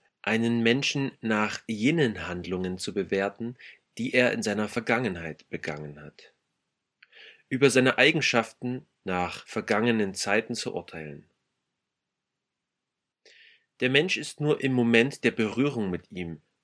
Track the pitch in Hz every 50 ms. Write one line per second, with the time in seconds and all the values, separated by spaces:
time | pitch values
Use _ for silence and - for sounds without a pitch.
0 | _ _ _ _ - - 110 113 113 117 117 117 113 117 120 139 139 - - 147
1 | 139 135 - _ - 113 110 107 107 104 - - - - 117 104 107 135 160 170
2 | 147 120 104 90 82 85 90 90 87 85 92 90 92 92 92 92 - - 92 101
3 | 95 - 101 95 98 101 - - 113 117 123 _ - - - _ _ _ _ -
4 | 113 127 - 127 123 120 101 117 101 107 104 104 107 104 - 120 113 - 120 113
5 | 131 110 92 85 82 82 78 - - _ - 76 - 80 76 73 76 73 73 73
6 | 76 71 _ - - - _ _ _ _ _ _ _ _ _ _ _ _ _ _
7 | - _ _ - - - - _ _ _ - 127 135 139 117 131 127 131 127 -
8 | 127 147 160 165 135 - - 120 110 - - _ - 123 123 127 - _ _ _
9 | _ 95 92 90 90 87 - - - - - 110 107 - 110 104 110 120 117 110
10 | 107 98 95 - - 104 101 110 113 - 120 113 - - - 85 85 - - 82
11 | 78 76 73 73 73 _ _ _ _ _ _ _ _ _ _ _ _ _ _ _
12 | _ _ _ _ _ _ _ _ _ _ _ _ _ _ _ _ _ _ _ _
13 | _ _ _ _ _ - - - - - - _ _ _ _ _ 127 127 131 143
14 | 156 185 - 110 147 - - - 151 151 147 - - 135 131 127 120 117 117 117
15 | 117 139 147 - - 120 - - 113 107 98 113 135 147 131 120 107 95 90 85
16 | - _ - 87 90 85 80 76 _ _ _ _